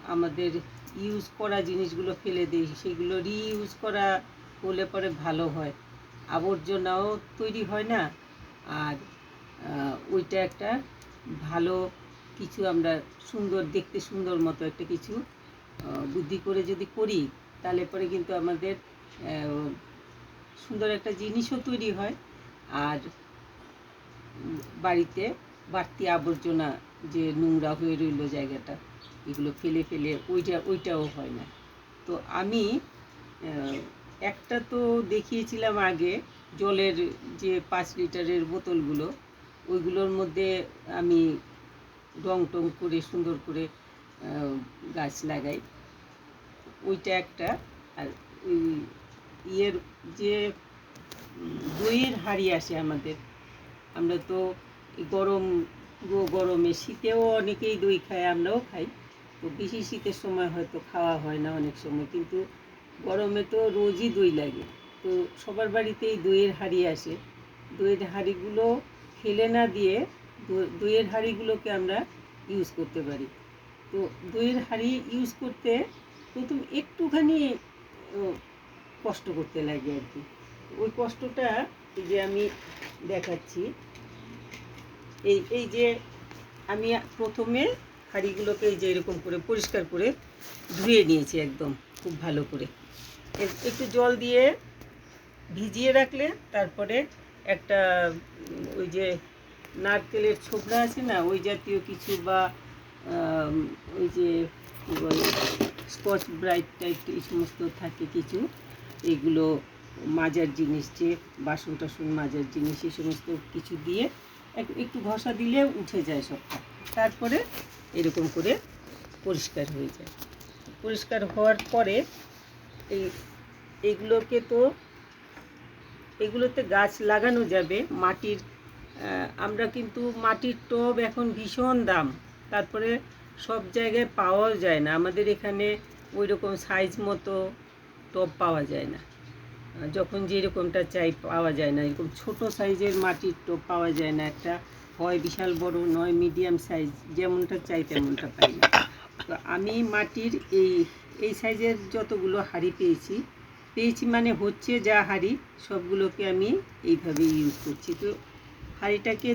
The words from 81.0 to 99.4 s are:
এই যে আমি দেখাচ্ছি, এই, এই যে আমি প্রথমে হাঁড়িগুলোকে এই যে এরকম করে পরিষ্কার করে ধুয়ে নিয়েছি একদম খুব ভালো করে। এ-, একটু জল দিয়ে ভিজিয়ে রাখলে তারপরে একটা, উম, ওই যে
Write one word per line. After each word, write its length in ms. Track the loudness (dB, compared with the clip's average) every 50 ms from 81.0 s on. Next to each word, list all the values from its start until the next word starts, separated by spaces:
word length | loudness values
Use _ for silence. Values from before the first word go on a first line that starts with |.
| -2 -4 -4 -6 -8 -6 -2 0 0 0 0 0 -2 -4 -8 -16 -20 -12 -10
এই 100 | -8 -2 0
যে 120 | 0 0
আমি 280 | 2 0 0 0 0 -2 -4 -8 -14 -16 -16 -14 -14 -14 -14 -10 -6
দেখাচ্ছি, 540 | -4 -4 -4 -2 -4 -4 -6 -8 -8 -6 -6 -6 -6 -8 -10 -16 -20 -20 -20 -18 -18 -18 -18 -18 -16 -16 -16 -16 -16 -16 -16 -16 -16 -18 -18 -18 -18 -20 -20 -20 -20 -14 -2 4
এই, 160 | 4 4 4 4 0
এই 160 | -2 -2 -2
যে 180 | -2 2 4 4 4 4 0 -4 -12 -16 -18 -18 -18 -18 -18 -18 -20 -20 -14 -8
আমি 200 | -6 -4 -2 0 2 0 0 -2 -6 -6
প্রথমে 460 | -4 -4 -2 -2 -2 0 0 2 2 2 2 2 -2 -8 -16 -20 -20 -16 -6 -2
হাঁড়িগুলোকে 520 | -2 -2 0 -2 0 0 0 0 2 2
এই 100 | 2 2
যে 120 | 2 2 2
এরকম 240 | 2 0 0 -2 -4 -6 -4
করে 140 | -4 -6 -4 -2
পরিষ্কার 360 | -2 0 0 0 0 0 -2 -2 -2
করে 160 | -2 0 0 0 0 -2 -8 -20 -20 -18 -18 -16 -16 -16 -12 -8 -6
ধুয়ে 240 | 0 4 8 8 8 10 8
নিয়েছি 260 | 6 6 4 2 0 -2
একদম 320 | -2 -2 -4 -4 -4 -4 -4 -6 -10 -16 -16 -10 -8
খুব 100 | -8 -6 -4
ভালো 200 | -2 -2 0 0 -2 -2
করে। 140 | -4 -6 -8 -8 -10 -16 -20 -20 -18 -18 -18 -18 -18 -18 -14 -10 -6 -4
এ-, 180 | -4 -4 -4 -4 -4 -4
একটু 140 | -4 -2 -4 0
জল 200 | 4 6 6 6 4
দিয়ে 260 | 2 2 4 8 8 8 8 6 4 -2 -16 -20 -20 -20 -20 -20 -20 -20 -20 -20 -20 -20 -20 -20 -20 -16 -12 -8
ভিজিয়ে 360 | -6 -6 -6 -2 2 4 6
রাখলে 340 | 8 8 6 6 2 0 0 0 -2 -6 -10 -4
তারপরে 460 | 0 0 0 0 -2 -4 -2 0 2 0 0 0 -6 -16 -20 -20 -20 -8 -2
একটা, 340 | -2 -2 0 2 2 4 6 6 6 6 6 4 2
উম, 720 | 0 -2 -8 -14 -16 -14 -12 -10 -8 -8 -8 -6 -6 -4
ওই 80 | -4
যে 180 | -2 -2 0 0 0 0 -2 -6 -12 -20 -20